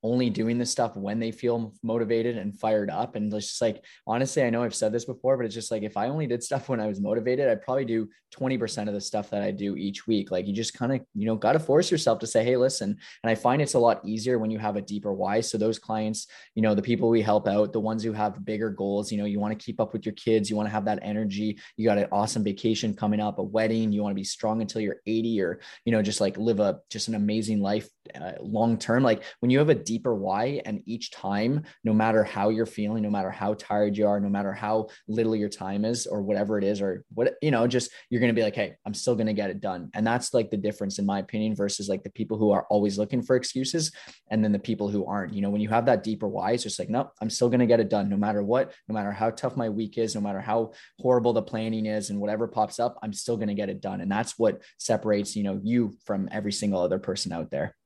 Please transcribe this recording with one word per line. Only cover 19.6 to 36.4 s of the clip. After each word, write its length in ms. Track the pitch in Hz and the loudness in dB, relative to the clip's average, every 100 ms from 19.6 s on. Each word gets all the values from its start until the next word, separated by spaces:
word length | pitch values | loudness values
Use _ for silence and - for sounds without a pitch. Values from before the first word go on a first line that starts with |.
| - 107 | -8 -4
up 120 | 110 | -2
with 120 | 110 107 | -2 -6
your 80 | |
kids, 360 | 101 - 110 101 | -4 2 4 4
you 60 | 107 | -2
wanna 140 | 107 | 0
have 160 | 107 101 | -2 0
that 140 | 107 | -2
energy, 560 | 101 104 107 98 107 104 - - | -2 -2 -2 -2 -4 -6 -12 0
you 120 | 113 | 2
got 100 | 101 | 4
an 100 | 101 | 2
awesome 320 | 101 107 - | 0 0 0
vacation 500 | 104 98 117 110 113 | -2 0 0 0 0
coming 260 | 101 107 107 | 0 0 2
up, 200 | 104 98 | 0 -2
a 40 | |
wedding, 480 | 101 110 110 113 110 | -2 0 2 2 2
you 120 | 104 | 0
wanna 100 | 104 | 0
be 100 | 98 | -2
strong 380 | 95 - 110 110 | -6 -4 0 0
until 200 | 104 113 | -2 -2
you're 200 | 107 - - | -4 -4 -2
eighty 340 | 110 117 110 | 0 0 0
or, 180 | 90 - - - - | 0 -2 -10 -8 2
you 60 | |
know, 120 | 110 | 2
just, 180 | 101 101 | 2 2
like, 160 | 98 92 | 0 0
live 220 | 110 104 | 0 4
a, 200 | 104 90 _ | 2 0 _
just 160 | 107 110 | -8 -4
an 80 | 110 | 0
amazing 460 | 104 110 107 107 | 0 0 0 0
life, 280 | 98 107 - _ - | 2 0 -4 _ -20
uh, 200 | - 85 - | -12 -10 -10
long 360 | - 107 117 113 | -6 0 2 2
term. 260 | - 117 | 2 4
Like, 200 | 131 110 - - | 4 2 -2 -2
when 100 | 120 | 2
you 80 | 131 | 4
have 120 | 151 | 6
a 180 | 151 - | 4 2
deeper 260 | 113 131 | -4 -2
why, 480 | 107 95 98 120 143 - | -2 0 0 0 -2 -6
and 180 | 104 - | -8 -6
each 260 | 113 - | -10 -10
time, 520 | - 98 101 113 147 156 - 117 | -10 -4 0 0 0 -4 -6 2
no 80 | |
matter 320 | 107 110 110 104 | 4 6 4 2
how 240 | - 104 | 2 2
you're 160 | 110 113 | 2 0
feeling, 360 | - 104 110 | -2 -4 -2
no 80 | 107 | -2
matter 220 | 101 92 | -2 -2
how 220 | - 101 | -4 -4
tired 420 | 104 - 104 104 101 | -4 -2 2 2 4
you 100 | 104 | 2
are, 140 | 101 | 4
no 80 | 101 | 2
matter 240 | 98 98 | 0 0
how 380 | 95 104 110 107 - - | -2 0 0 -2 -10 -6
little 260 | 110 110 | 0 2
your 140 | 110 104 | 2 -2
time 380 | - 95 98 107 | -4 -6 -2 0
is 200 | 120 - | -2 -4
or 160 | 107 | -4
whatever 360 | 98 101 | 0 0